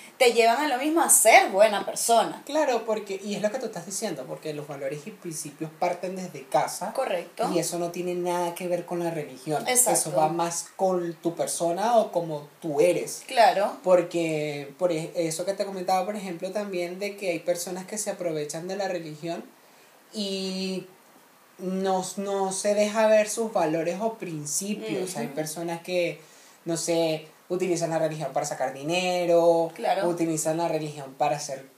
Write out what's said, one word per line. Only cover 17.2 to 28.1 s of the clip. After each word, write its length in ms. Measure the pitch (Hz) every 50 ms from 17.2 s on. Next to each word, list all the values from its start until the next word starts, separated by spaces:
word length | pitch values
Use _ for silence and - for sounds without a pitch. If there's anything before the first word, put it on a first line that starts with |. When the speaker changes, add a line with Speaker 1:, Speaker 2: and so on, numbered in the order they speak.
| 208 180
Speaker 2:
hay 60 | 170 160
personas 440 | - 180 175 175 - 196 175 185 185
que 140 | - 220 208
se 100 | - 208
aprovechan 600 | 190 - 180 170 156 151 147 147 - 160 175 185
de 80 | 196
la 120 | 202 196 190
religión 560 | 180 170 165 151 151 147 165 165 113 110 - - - _ - - - - - - - _ _ -
y 760 | - 220 202 196 196 190 190 190 190 190 190 190 185 185 180 - - - _ - - - _ _ _ _ _ _ _ -
no, 460 | 190 185 185 190 190 190 190 185 180 - -
no 360 | 202 196 202 196 196 190 190
se 220 | 190 - - 208 208
deja 320 | 208 208 208 208 226 220
ver 220 | 214 214 214 208 214
sus 240 | - 233 226 214
valores 460 | - 190 165 156 160 165 160 170 180 190
o 140 | 226 220 220
principios. 960 | - 180 180 160 151 147 147 - - 196 208 208 202 220 220 208 185 180 180
Speaker 1:
Ujú. 100 | - 143
Speaker 2:
Hay 60 | 117 113
personas 520 | - 156 156 156 - 175 170 170 170 170
que, 380 | - 185 180 180 170 160 156 - - - - - - - - _ -
no 120 | 165 165
sé, 500 | 160 - 175 165 165 165 160 156 151 - - - - _ -
utilizan 420 | 180 180 180 180 170 156 165 160
la 80 | 165 160
religión 340 | 160 156